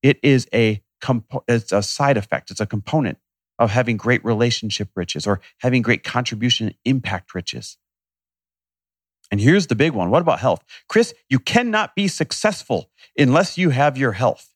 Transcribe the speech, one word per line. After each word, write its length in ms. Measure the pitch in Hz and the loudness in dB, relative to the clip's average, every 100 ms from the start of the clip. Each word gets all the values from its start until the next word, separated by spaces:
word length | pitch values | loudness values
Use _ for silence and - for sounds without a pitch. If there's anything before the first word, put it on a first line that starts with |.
It 160 | - - | 2 2
is 260 | 143 131 - | 2 2 2
a 280 | 110 113 107 _ _ | 2 2 0 _ _
compo-, 420 | - 123 - - - | -4 -4 -4 -8 -2
it's 260 | 117 - | -2 0
a 100 | 98 | -2
side 340 | 98 - 143 120 | -2 -2 0 0
effect. 340 | 98 65 - | -2 -8 -8
It's 100 | - | -8
a 60 | 107 | -6
component 520 | 107 - 160 113 - _ _ _ - | -6 -2 -2 -2 -6 _ _ _ -2
of 120 | 117 | 0
having 280 | 113 120 110 | 2 0 -2
great 260 | 117 123 | 0 0
relationship 640 | 117 110 120 117 107 - 104 | 0 0 0 0 -6 -6 -6
riches 320 | - 87 - 101 | -6 -6 -4 -2
or 140 | 95 - _ | -4 -6 _
having 240 | 127 123 | 0 0
great 220 | 113 107 | 0 -2
contribution 640 | - 123 123 107 123 - 110 | -2 -4 -4 -4 -4 -2 -6
and 80 | - | -4
impact 500 | 120 135 101 92 _ | -2 -2 -2 -8 _
riches. 420 | 92 - - - - _ _ _ _ _ _ _ _ _ _ _ _ _ _ _ | -10 -10 -12 -16 -20 _ _ _ _ _ _ _ _ _ _ _ _ _ _ _
And 100 | 101 | 2
here's 260 | 117 196 170 | 4 4 2
the 80 | |
big 180 | 110 156 | 0 0
one. 180 | 113 87 | 0 2
What 120 | 117 | 2
about 180 | 165 - | 2 0
health? 220 | 127 - _ - _ | 0 -2 _ -20 _
"Chris, 260 | 220 233 - _ | 0 0 -4 _
you 100 | 135 | -2
cannot 560 | - 240 240 214 208 | 2 0 2 -2 -2
be 140 | - 196 | -2 -2
successful 840 | - 151 - 214 - - 95 - _ - - | -2 -6 0 -2 -2 -4 -6 -6 _ -10 0
unless 400 | 135 147 185 - | 4 4 2 0
you 140 | 180 | 0
have 260 | 131 147 131 | 2 0 2
your 160 | 135 | -2
health." 420 | 98 123 - - | 0 -2 -2 -14